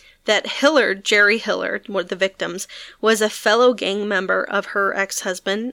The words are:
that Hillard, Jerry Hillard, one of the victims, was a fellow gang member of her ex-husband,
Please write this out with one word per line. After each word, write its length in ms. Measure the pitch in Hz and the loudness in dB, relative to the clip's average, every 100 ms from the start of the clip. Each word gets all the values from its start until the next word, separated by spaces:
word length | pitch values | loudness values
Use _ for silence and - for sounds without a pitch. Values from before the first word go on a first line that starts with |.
| - _ - | -20 _ -2
that 200 | 208 - | 0 -2
Hillard, 580 | - 277 311 220 196 | 0 2 4 2 0
Jerry 340 | - 208 202 220 | 2 4 4 4
Hillard, 500 | 214 185 185 - - | 0 -4 -2 -6 -6
one 160 | 196 | -6
of 40 | 185 | -4
the 60 | |
victims, 540 | 185 190 - 175 175 - - - - | -2 -2 -2 -8 -6 -10 -16 -20 -4
was 200 | 220 220 | 0 2
a 80 | 214 | 0
fellow 460 | - 226 226 247 | 0 0 4 4
gang 320 | 214 - 202 208 | 4 -2 -4 -2
member 380 | 196 185 185 | -2 0 0
of 220 | - 202 202 | 0 -4 -2
her 300 | 202 196 190 | -2 -2 -2
ex-husband, 760 | 196 - 202 185 - 202 240 | -4 -4 -6 -6 -4 -4 -4